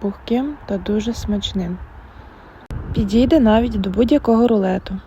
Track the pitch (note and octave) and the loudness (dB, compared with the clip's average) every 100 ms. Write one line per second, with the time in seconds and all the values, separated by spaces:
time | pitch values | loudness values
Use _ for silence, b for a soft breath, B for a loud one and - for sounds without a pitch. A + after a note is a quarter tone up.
0 | G3+ - - A#3 C#4 D4 - G3 F#3 G#3+ | -6 -8 -4 -2 -2 -8 -8 -6 -2 -4
1 | A3 A3+ - G#3 - G3 F3 F3+ - - | -2 -6 -4 -4 -4 -6 -6 -8 -12 -18
2 | B B B B B B - - - - | B B B B B B -12 -10 -6 -4
3 | G3+ A3 B3+ D#4 A3+ A3 A#3+ A3 F#3+ F#3+ | 0 2 4 4 6 4 2 -2 -4 0
4 | A#3+ D4 A#3 A3+ A#3+ G#3+ F#3+ F#3 - F#3+ | 2 2 4 2 4 2 0 -2 -6 -12